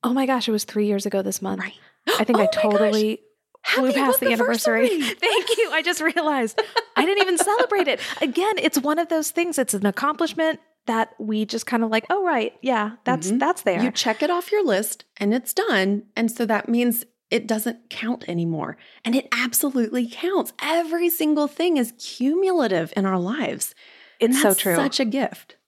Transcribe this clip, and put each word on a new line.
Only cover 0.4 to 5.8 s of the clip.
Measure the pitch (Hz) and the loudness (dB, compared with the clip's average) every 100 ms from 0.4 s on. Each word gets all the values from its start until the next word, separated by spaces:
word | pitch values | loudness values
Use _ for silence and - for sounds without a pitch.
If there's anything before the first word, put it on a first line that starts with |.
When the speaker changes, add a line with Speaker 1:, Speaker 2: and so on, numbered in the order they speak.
| 226 | 0
Speaker 1:
it | |
was | 214 - | -2 -2
three | 214 208 | -2 0
years | 202 202 | 0 0
ago | 196 | -2
this | 190 190 | -2 -4
month. | 190 190 | -6 -6
Speaker 2:
Right. | 185 - - _ - 440 | -8 -12 -20 _ -2 0
Speaker 1:
I | 214 | 2
think | 226 | 4
Speaker 2:
<gasps> | |
Oh | |
Speaker 1:
I | 214 | 4
Speaker 2:
my | |
gosh. | 208 | 2
Speaker 1:
totally | 208 202 208 214 214 - _ _ _ - | 2 4 4 4 0 -2 _ _ _ -14
Speaker 2:
Happy | - - | -2 2
Speaker 1:
blew | 262 | 2
past | 277 269 262 | 2 2 2
the | - | 2
Speaker 2:
book | |
Speaker 1:
anniversary. | 233 247 233 - 226 247 | 2 2 0 0 2 2
Speaker 2:
anniversary. | 359 254 214 | 2 -2 -2
Speaker 1:
<laughs> | |
Thank | 427 427 - 440 | 0 0 0 0
you. | 427 | 2
I | 311 | 0